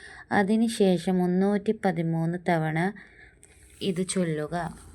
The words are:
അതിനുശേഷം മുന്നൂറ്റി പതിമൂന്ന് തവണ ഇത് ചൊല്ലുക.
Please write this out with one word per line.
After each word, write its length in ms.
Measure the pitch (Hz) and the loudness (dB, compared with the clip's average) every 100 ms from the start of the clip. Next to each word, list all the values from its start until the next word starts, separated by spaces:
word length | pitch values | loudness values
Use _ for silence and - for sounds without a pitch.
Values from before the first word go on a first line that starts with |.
| - - - | -20 -20 -2
അതിനുശേഷം 840 | - 190 220 226 226 196 175 170 185 | 0 2 2 2 4 4 4 2 2
മുന്നൂറ്റി 560 | 180 180 196 202 202 220 | 2 2 2 2 0 0
പതിമൂന്ന് 600 | 196 170 165 165 165 175 175 | 0 0 -2 -2 -2 -2 0
തവണ 320 | 170 156 160 185 220 - - - _ - - - - | 0 0 0 -2 -4 -16 -20 -20 _ -20 -20 -20 -8
ഇത് 200 | 190 175 185 | -4 -2 -2
ചൊല്ലുക. 480 | 190 170 151 151 175 165 - - | -2 -2 -2 -4 -4 -6 -10 -18